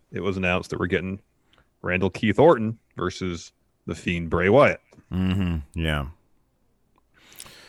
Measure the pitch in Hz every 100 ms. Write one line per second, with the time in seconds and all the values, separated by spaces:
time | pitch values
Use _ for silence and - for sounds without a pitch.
0 | _ - 90 95 92 90 87 - 90 87
1 | 92 98 - _ _ _ _ _ 92 92
2 | 95 - 107 98 151 135 110 113 _ -
3 | 90 - 92 85 - _ _ _ - 80
4 | - 87 82 85 92 120 127 82 _ -
5 | _ 90 92 92 90 82 73 - 80 76
6 | 67 - _ _ _ _ _ _ _ _
7 | _ _ _ - - -